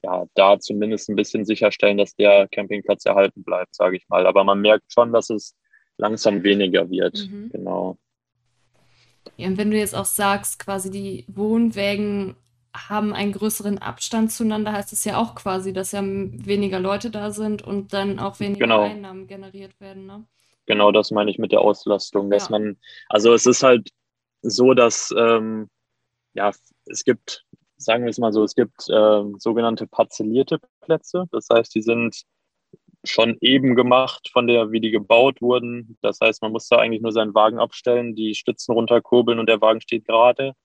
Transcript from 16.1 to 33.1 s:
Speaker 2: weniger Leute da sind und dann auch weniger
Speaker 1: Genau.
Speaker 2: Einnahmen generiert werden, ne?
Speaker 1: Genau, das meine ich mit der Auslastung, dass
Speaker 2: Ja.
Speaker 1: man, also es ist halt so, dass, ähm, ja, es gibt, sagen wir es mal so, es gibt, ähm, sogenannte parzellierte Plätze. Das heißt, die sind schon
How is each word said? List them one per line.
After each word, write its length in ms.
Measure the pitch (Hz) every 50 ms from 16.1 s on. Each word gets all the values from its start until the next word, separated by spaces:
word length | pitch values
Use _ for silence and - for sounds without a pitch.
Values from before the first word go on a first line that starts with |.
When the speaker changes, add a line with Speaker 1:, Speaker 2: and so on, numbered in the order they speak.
| 196 196 196 190 - - -
Speaker 2:
weniger 320 | 196 202 202 202 196 190 185
Leute 300 | 180 190 202 208 220 240
da 200 | 214 214 208 214
sind 320 | 202 208 220 214 214 208
und 300 | - - 202 202 196 -
dann 260 | - 196 196 202 196 190
auch 220 | - 196 196 -
weniger 260 | 202 202 202 202 -
Speaker 1:
Genau. 160 | 233 226 214
Speaker 2:
Einnahmen 440 | 208 208 208 208 202 190 185 190 190
generiert 540 | 190 196 190 190 190 190 196 196 190 190 _
werden, 260 | 196 196 190 190 190
ne? 180 | 190 196 208 220 _ _ _ _ _ _ _ _
Speaker 1:
Genau, 240 | - 110 104 104 104
das 180 | 101 107 104 -
meine 180 | 110 104 104 107
ich 80 | 98 -
mit 140 | 110 95
der 80 | 107 104
Auslastung, 680 | - 107 101 - - - 104 98 - - - 101 101 101
dass 180 | 101 101 101 -
Speaker 2:
Ja. 20 |
Speaker 1:
man, 260 | 110 104 107 107 98 _ _ - - - - _
also 240 | - 107 104 117
es 140 | 117 113 -
ist 160 | 123 123 -
halt 280 | 139 131 123 120 101 - _ _ _ _ _ _ _ _ _ _
so, 320 | - 120 107 - 123 131 131
dass, 400 | 127 120 117 - - - - -
ähm, 520 | - 117 117 117 113 110 110 110 107 107 - _ _ _ _ _ _ _ _ _ _ _ _ _
ja, 180 | 98 98 104 98 _ _ _ _ _ _
es 180 | - - - -
gibt, 400 | - 120 - _ - - - _ _ - _ _ _ _
sagen 280 | _ - - 110 120 123
wir 60 | 117
es 80 | 110 -
mal 140 | 120 110
so, 120 | 104 110 107
es 100 | 98 -
gibt, 340 | - 120 - _ _ - -
ähm, 460 | - 107 107 107 107 104 104 104 101 98
sogenannte 480 | - 120 110 117 117 117 113 110 117
parzellierte 720 | 113 _ - - _ - - 110 107 113 127 202 - 170 160 _ _ _ _
Plätze. 440 | _ - 160 156 _ - - 180 185 175
Das 160 | - 113 - -
heißt, 220 | 117 117 113 - -
die 80 | 113
sind 400 | 107 113 117 120 120 113 - - - _ _ _ _ _ _ _ _ _ - _ _ _ _ _ -
schon 340 | -